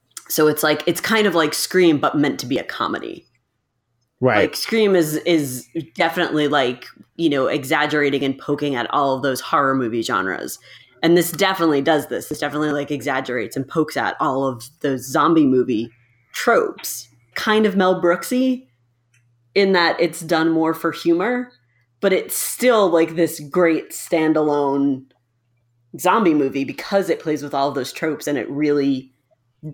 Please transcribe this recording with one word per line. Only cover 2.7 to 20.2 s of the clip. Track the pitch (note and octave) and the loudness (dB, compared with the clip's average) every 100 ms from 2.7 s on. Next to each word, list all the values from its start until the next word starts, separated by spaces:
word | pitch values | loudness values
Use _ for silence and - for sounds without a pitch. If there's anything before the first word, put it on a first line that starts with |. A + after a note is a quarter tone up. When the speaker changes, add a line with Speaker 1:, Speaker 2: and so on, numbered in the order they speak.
| - F2 - A1 - _ _ _ _ _ _ _ _ _ - | -6 -4 -4 -8 -14 _ _ _ _ _ _ _ _ _ -2
Speaker 2:
Right. | B2+ G#2+ F#2 | 2 2 2
Speaker 1:
Like, | - | -2
Scream | - A3 G#3 F3+ | -4 2 4 4
is, | D3+ D3+ F3 | 2 -2 2
is | E3 C#3 B2 - E3 D#3 | 0 0 -8 -10 -10 -10
definitely, | - E3 F3+ E3+ D3+ D3 | -4 -2 0 -2 0 0
like, | C#3+ B2+ B2+ - - - - | 2 0 -4 -14 -20 -20 -2
you | E3 | 0
know, | C#3 C3 | 2 0
exaggerating | A2+ B2+ D3+ D3 D3+ D3 C#3 | -2 0 0 0 0 0 0
and | C3+ C3+ | -2 -4
poking | - C#3+ D3 C3 | -4 -4 -2 -4
at | A#2 | -2
all | C#3 C#3 C3 | 0 0 0
of | |
those | C#3 B2 | -2 -4
horror | - D#3+ C3+ C3+ | -2 0 2 0
movie | A#2+ A#2 | -2 -4
genres. | A2+ G#2 F#2 E2 - - - - _ - | -2 -2 -2 -4 -8 -12 -18 -20 _ -2
And | E3+ F3 | 4 4
this | E3+ | 2
definitely | D#3 F#3+ F#3+ E3 C#3+ | 0 0 2 2 2
does | C#3 D3+ A#2+ | 2 0 0
this. | G#2+ - | -6 -6
This | D3+ | -6
definitely, | D3+ D3 D3+ | -6 -2 -2
like, | D3 C#3+ | -2 -4
exaggerates | C#3+ B2 C3 C3+ B2 G2 C3+ | -6 -4 -4 -4 -4 -4 -6
and | B2+ | -6
pokes | E3+ D3+ C3+ | -2 -2 -2
at | G#2+ - | -4 -2
all | D3+ C3 C3+ | -2 0 -2
of | A#2+ - _ | -4 -14 _
those | C#3+ C3 B2+ | -4 -4 -2
zombie | D#3 D3+ D#3+ C#3 | 0 4 4 4
movie | B2+ A#2+ A2 A#2 _ _ _ _ | 4 2 -2 -4 _ _ _ _
tropes. | - - G3+ - - - - - _ _ - | -4 2 2 2 -6 -12 -12 -14 _ _ -8
Kind | - G#3+ G#3+ | 0 2 2
of | F#3+ | 2
Mel | F#3 F3 | 2 2
Brooksy | E3+ F3 - B3+ C4 B3+ - _ _ _ _ _ _ _ _ | 2 0 0 0 0 -2 -6 _ _ _ _ _ _ _ _
in | G3 G3 | 0 4
that | F#3 E3 - | 4 2 2
it's | E3+ D#3+ | -2 -2